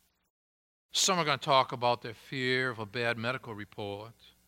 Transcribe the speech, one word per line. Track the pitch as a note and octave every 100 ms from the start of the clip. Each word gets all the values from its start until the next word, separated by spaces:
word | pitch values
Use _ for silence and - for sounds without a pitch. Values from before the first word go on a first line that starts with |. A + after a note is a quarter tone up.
| _ _ _ _ _ _ _ _ _
Some | - - F#3
are |
gonna | D3+ C#3
talk | D#3+ C3+ B2+
about | B2+ B2 A#2+
their | B2
fear | A2 - C#3 B2+ B2+ C3
of | A2+
a | G#2+
bad | B2 A#2 A#2
medical | A#2 C3 C3 G#2
report. | G#2 - G#2 G2+ A2 - - _